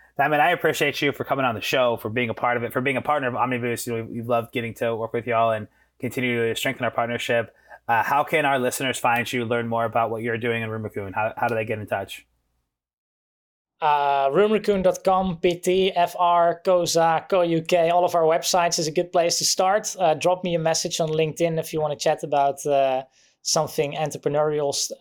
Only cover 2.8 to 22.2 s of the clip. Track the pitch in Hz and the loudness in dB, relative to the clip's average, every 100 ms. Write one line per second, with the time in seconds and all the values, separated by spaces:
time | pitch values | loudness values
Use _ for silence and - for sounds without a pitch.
2.8 | 131 127 - 147 127 120 123 123 120 113 | -2 -2 0 -2 -2 -2 -2 -2 -4 -4
3.8 | 123 113 113 117 117 117 113 127 117 104 | -6 -6 -6 -8 -2 -2 -2 -6 -6 -4
4.8 | 117 113 113 120 120 113 113 110 107 _ | -4 -2 -4 -6 -2 0 2 0 -6 _
5.8 | _ _ 123 131 123 120 113 110 135 127 | _ _ -8 -4 -2 0 -2 -2 -4 -2
6.8 | 120 - 117 120 - 117 110 _ _ - | -4 -2 -2 -4 0 -2 -2 _ _ -14
7.8 | - 113 104 143 147 160 143 135 123 - | 0 0 2 0 0 0 0 0 -2 -2
8.8 | 135 120 123 120 117 123 113 120 117 117 | -4 -2 0 0 -2 -4 -2 -2 -2 -2
9.8 | 117 117 113 113 117 113 120 113 110 110 | 0 0 -2 -2 -4 -4 -2 -4 -4 -8
10.8 | 107 110 98 110 110 - 120 113 110 107 | -8 -8 -8 -4 -4 -2 -2 -2 -2 -6
11.8 | 104 101 98 - _ _ _ _ _ _ | -4 -6 -6 -14 _ _ _ _ _ _
12.8 | _ _ _ _ _ _ _ _ _ _ | _ _ _ _ _ _ _ _ _ _
13.8 | 156 147 143 139 139 156 214 214 208 202 | 0 2 2 2 2 4 4 2 2 2
14.8 | 185 180 190 190 185 165 180 175 180 185 | 2 2 2 2 0 0 0 0 0 2
15.8 | 190 175 175 - 175 175 170 165 190 180 | 2 2 0 2 2 4 4 2 2 2
16.8 | 170 165 165 160 - 190 175 165 165 175 | 4 2 2 2 2 2 2 0 2 2
17.8 | 165 175 175 170 160 170 - 185 170 170 | 4 4 4 4 4 2 2 2 2 0
18.8 | 160 170 175 180 165 165 - - 185 208 | -2 -2 0 0 2 0 0 2 2 2
19.8 | 214 190 170 151 175 180 185 170 160 160 | -2 0 0 2 2 0 0 0 0 0
20.8 | 170 - 160 156 156 147 170 160 151 156 | -2 -4 -2 0 -2 0 -2 -2 -4 -4
21.8 | 151 143 160 151 | -4 0 0 0